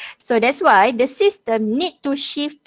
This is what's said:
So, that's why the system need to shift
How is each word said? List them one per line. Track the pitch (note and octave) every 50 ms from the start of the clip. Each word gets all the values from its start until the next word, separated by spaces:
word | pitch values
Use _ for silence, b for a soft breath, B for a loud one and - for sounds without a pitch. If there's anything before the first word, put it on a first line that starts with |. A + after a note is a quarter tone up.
| B B B
So, | B - - B3 A3+
that's | G#3+ B3 C#4 C#4
why | F#4 C#4 A3 G3+ G3 A#3+ B3+
the | A3+ B3 C#4
system | - - G4+ G4+ G4+ - _ - A3+ A3 A3 G#3+ A3
need | C4+ F4 F4+ - _ _
to | C#4+ C#4
shift | C#4+ - - - D4 C#4+ D4 D4 _ _